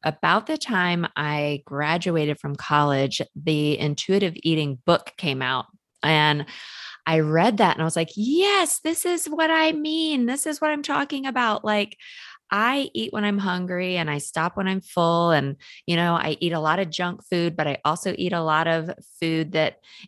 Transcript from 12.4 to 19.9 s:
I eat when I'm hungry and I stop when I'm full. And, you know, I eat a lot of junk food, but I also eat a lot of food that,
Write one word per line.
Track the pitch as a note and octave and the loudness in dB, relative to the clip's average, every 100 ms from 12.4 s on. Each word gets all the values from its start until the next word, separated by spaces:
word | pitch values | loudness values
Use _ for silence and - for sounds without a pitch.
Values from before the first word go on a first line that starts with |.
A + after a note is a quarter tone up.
| - | -4
I | G3+ A#3 C#4 C#4 | 0 2 0 -2
eat | A3 A3 | -4 -4
when | G#3+ | -2
I'm | G#3 G3+ | 0 0
hungry | G3 F3+ F3+ F3+ F3+ F3+ | 0 -2 -2 -2 -2 -2
and | D#3 | -2
I | D3 | -4
stop | - - E3+ - | -4 -2 -2 -2
when | F#3+ | -2
I'm | F#3+ | -2
full. | - - E3+ E3+ E3+ | -2 0 2 4 4
And, | D#3 C#3 C3+ - - - | 4 2 -4 -12 -12 -2
you | E3+ | 0
know, | F3 E3+ | 2 2
I | - - | 0 -2
eat | F3 | -2
a | E3 | 0
lot | D#3 F3 | 0 0
of | F#3 | -2
junk | D#3 F3+ F3+ | -4 -4 -6
food, | - F3 E3+ E3 | -4 0 0 0
but | D3 | -2
I | C#3+ | 0
also | D3 E3+ F#3+ - | -2 -2 -2 -4
eat | F3+ | -2
a | F3 | -2
lot | D#3+ D#3 E3 | 0 2 2
of | E3 E3 - - - | 0 -2 -10 -16 -4
food | E3 D#3+ D#3+ | 0 0 0
that, | D#3 D3+ - - | 0 0 -2 -14